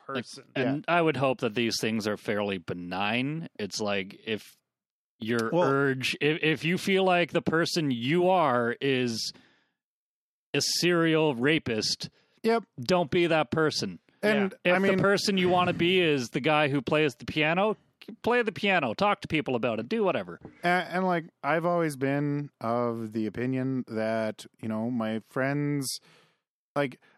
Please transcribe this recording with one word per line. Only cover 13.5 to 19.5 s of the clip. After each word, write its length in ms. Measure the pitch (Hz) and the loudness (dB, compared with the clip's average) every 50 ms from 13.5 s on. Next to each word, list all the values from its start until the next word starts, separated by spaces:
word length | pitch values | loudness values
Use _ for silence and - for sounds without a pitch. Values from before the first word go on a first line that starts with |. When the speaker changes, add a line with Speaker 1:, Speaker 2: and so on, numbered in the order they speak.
Speaker 1:
person. 480 | - 160 156 151 - - - 202 175 - _ _ _ _ | 2 2 2 2 2 -2 -4 -6 -6 -10 _ _ _ _
Speaker 3:
And, 340 | - 208 214 208 202 190 - - - | 0 0 2 2 0 -2 -2 -2 0
Speaker 2:
Yeah. 80 | 175 | 2
Speaker 1:
If 40 | 175 | 2
Speaker 3:
I 40 | 185 | 4
mean 160 | 196 196 190 | 4 2 2
Speaker 1:
the 40 | 190 190 | 4 4
person 340 | 196 202 180 - - 196 | 2 2 2 2 0 0
you 120 | 185 180 180 | 2 2 2
wanna 240 | 180 180 180 180 170 | 4 2 2 2 0
be 260 | - 175 175 190 185 | 0 2 2 4 4
is 300 | 180 160 147 135 120 110 | 4 4 2 2 0 -2
the 100 | - 151 | -4 -2
guy 300 | 123 156 151 151 151 143 | 2 2 4 4 4 2
who 120 | 135 143 | 0 0
plays 340 | 123 - 156 151 156 143 - | 0 0 2 2 2 2 0
the 100 | - - | -4 -10
piano, 500 | - - 156 147 156 170 185 202 220 196 - _ _ _ - - - 269 - - | -6 -2 0 0 2 2 2 0 0 -2 -4 _ _ _ -20 -20 -18 -16 -6 -2
play 180 | 220 240 240 | 0 0 0
the 100 | 233 220 | 0 -2
piano, 420 | 180 - - 202 190 175 143 117 104 | -4 -2 0 2 2 2 2 0 0
talk 280 | - 196 208 202 - | 0 0 0 0 0
to 60 | - | -2
people 280 | - 165 151 - - | -2 -2 -2 0 -2